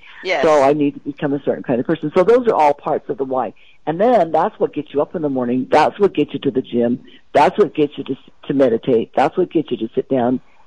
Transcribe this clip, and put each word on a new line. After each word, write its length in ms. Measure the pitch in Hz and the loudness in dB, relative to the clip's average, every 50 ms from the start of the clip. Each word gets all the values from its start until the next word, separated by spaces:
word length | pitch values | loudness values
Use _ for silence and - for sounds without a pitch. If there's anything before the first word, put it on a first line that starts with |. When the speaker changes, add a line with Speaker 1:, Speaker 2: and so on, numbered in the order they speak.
| - - - - - | -20 -20 -20 -14 -6
Speaker 1:
Yes. 180 | 185 180 151 - | -4 -2 0 2
Speaker 2:
So 200 | 165 156 147 135 | 4 4 4 4
I 100 | 135 151 | 4 2
need 220 | 151 143 143 143 | 2 0 -2 -2
to 60 | - | -6
become 340 | _ 143 143 - - 147 139 | _ -12 -10 -6 -4 -4 -4
a 80 | 147 - | -4 -4
certain 200 | - 117 - - | -4 -6 -6 -4
kind 160 | - 135 117 | -4 -2 -2
of 80 | 131 | -2
person. 240 | - 165 156 - 156 - | -2 -4 -4 -4 -2 0
So 80 | 185 185 | 2 4
those 240 | 175 233 254 254 220 | 4 4 4 4 2
are 60 | - | 2
all 200 | 98 151 147 143 | 2 2 2 2
parts 340 | - - 170 147 113 - - | 0 -4 -4 -4 -4 -4 -6
of 80 | 147 113 | -6 -6
the 60 | 135 | -6
why. 280 | 135 131 131 120 101 95 _ - - - - - | -4 -4 -4 -4 -6 -8 _ -20 -20 -20 -14 -8
And 140 | - 156 170 | -8 -4 0
then 320 | 196 247 254 220 170 165 156 | 0 2 2 2 2 2 0
that's 260 | 160 165 208 - - | -2 -2 -2 -2 -4
what 160 | 185 156 - | -4 -4 -4
gets 180 | 156 143 - - | -6 -10 -6 -4
you 80 | 139 | -4
up 140 | 151 - - | -4 -4 -4
in 80 | 180 156 | -6 -6
the 60 | 147 | -4
morning. 400 | 135 127 123 120 123 127 127 - | -4 -4 -4 -2 -2 -4 -2 0
That's 260 | - 147 151 123 - - | 2 2 2 2 0 0
what 120 | 202 190 - | -2 0 0
gets 180 | - 147 - - | 0 -4 -2 -4
you 80 | 135 | -4
to 100 | - 143 | -4 -4
the 120 | 107 123 135 | -4 -4 -6
gym. 420 | - - 120 117 117 120 135 - - - - - - - | -4 -2 -2 0 0 -2 -4 -8 -18 -20 -20 -20 -2 2
That's 240 | 135 147 175 180 | 2 2 2 4
what 160 | - 202 143 - | 2 0 0 2
gets 200 | - 151 143 - | -2 -2 -2 -2
you 60 | - 135 | -10 -10
to, 140 | - 143 - - - - - - - | -10 -10 -10 -12 -20 -20 -20 -8 -4
to 60 | 151 | 0
meditate. 580 | 135 135 127 113 113 - - 131 113 110 - - | 2 2 2 2 0 0 0 0 0 0 -2 -2
That's 220 | - 127 160 - | 0 0 0 0
what 160 | - 180 - - | -2 -4 0 0
gets 180 | 165 147 - | -4 -2 -2
you 60 | 127 | -6
to 120 | 104 110 117 - | -6 -6 -6 -4
sit 140 | - - - | -6 -4 -2
down 320 | 135 131 117 120 131 123 - - _ - - | -2 0 0 0 -2 -2 -6 -12 _ -20 -20